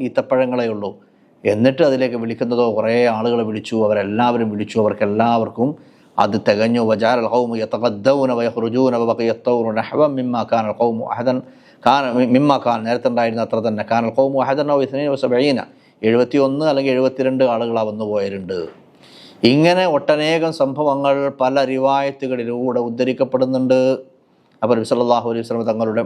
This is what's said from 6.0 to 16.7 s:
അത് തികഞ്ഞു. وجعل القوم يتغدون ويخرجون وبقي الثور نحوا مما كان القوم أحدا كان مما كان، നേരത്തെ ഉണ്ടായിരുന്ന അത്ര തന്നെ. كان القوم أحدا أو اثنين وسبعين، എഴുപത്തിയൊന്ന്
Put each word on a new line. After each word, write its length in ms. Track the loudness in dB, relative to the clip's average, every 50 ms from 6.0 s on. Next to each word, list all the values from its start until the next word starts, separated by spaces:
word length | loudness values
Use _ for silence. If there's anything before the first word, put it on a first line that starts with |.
| _ _ -2 -2 0
അത് 140 | 0 0 -2 0
തികഞ്ഞു. 360 | 0 2 2 2 0 0 0 2 0
وجعل 280 | 0 2 2 0 0 0 0
القوم 260 | 0 0 0 0 0 -2 -6 -6
يتغدون 680 | -4 -4 -2 -2 -2 -2 0 0 2 2 2 2 0 0 -2
ويخرجون 560 | -2 -2 -2 -2 -4 -2 0 0 2 2 2 0
وبقي 280 | 0 0 0 0 0 -2 -2
الثور 300 | -2 -2 -2 0 0 0 -2 -2 -4
نحوا 280 | -4 -4 0 0 2 2 0 -2
مما 240 | -4 -4 -2 -4 -4 -2
كان 140 | -2 -2 0 -2
القوم 280 | -2 0 0 0 0 -2 -6 -6 -6
أحدا 220 | -4 -2 -2 -2 -2 -4 -10 -20 -20 -20 -20 -12 _ 0
كان 180 | 2 2 2 2 0 0 2 2 4 4
مما 220 | 4 4 4 2 2 2
كان، 140 | 0 -2 -2 0
നേരത്തെ 220 | -2 -2 0 0 -2 0
ഉണ്ടായിരുന്ന 300 | 0 0 0 0 -2 -4
അത്ര 120 | -2 -2 -2 -2
തന്നെ. 160 | -2 -2 -2 -2 0
كان 120 | 0 0 0 0
القوم 240 | 2 2 2 2 2 0 0
أحدا 200 | 0 0 -2 0 0 0
أو 60 | 0 0
اثنين 220 | 0 -2 -4 -2 -2 -2
وسبعين، 440 | -2 -2 0 2 2 2 2 0 -2 -4 -8 -14 -20 _ _ _ -4 0 2
എഴുപത്തിയൊന്ന് 560 | 4 2 2 2 2 2 2 2 0 0 0 0